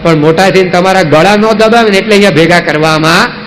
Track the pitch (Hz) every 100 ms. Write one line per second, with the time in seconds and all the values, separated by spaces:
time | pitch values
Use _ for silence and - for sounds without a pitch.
0 | 170 160 151 160 190 185 185 180 185 190
1 | 170 151 175 208 214 220 220 233 226 190
2 | 202 208 202 156 165 175 170 151 160 156
3 | 156 175 240 -